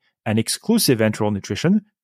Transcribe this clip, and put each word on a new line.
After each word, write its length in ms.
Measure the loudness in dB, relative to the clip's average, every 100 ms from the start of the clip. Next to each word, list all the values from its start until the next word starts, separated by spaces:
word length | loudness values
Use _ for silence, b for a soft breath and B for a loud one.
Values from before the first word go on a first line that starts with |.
| _ _ -2
and 100 | -2
exclusive 600 | -2 -4 -2 0 2 2
enteral 340 | 0 0 -2
nutrition 500 | -2 -6 -2 0 0 -2 _